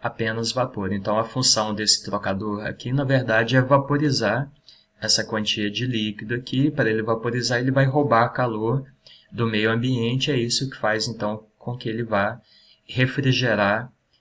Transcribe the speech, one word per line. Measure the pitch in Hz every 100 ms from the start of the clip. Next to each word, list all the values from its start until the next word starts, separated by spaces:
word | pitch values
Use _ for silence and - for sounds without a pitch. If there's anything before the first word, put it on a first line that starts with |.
apenas | 120 - 113 113 113
vapor. | 127 127 - 95
Então, | 101 98 107
a |
função | 113 131 123 - 107
desse | 107 104 -
trocador | - 101 98 98 107 104 104
aqui, | - 123
na | 135
verdade, | 131 135 113 110 113 131
é |
vaporizar | 123 139 139 147 147 127 107 117 139 - - - _ _
essa | 110 -
quantia | 110 110 107 113 104
de | 104 127
líquido | 117 107 107 110
aqui. | 120 - 127 143
Para | - 110
ele | 110
vaporizar, | 110 113 120 120 113 120
ele | 127
vai | 131
roubar | 135 127 113 113 120
calor | - 123 110 113 135 135 _ - - _
do | 104 113
meio | 107 110
ambiente, | 117 127 123 117 131 147
é | 131
isso | 117 - 135
que | -
faz, | 107 110 117
então, | 113 107 110 - _
com | - 120
que | 117
ele | 110
vá | 113 104 101 127 _ _ _ _ _
refrigerar, | 127 127 - 131 123 123 104 101 107 127 - _ _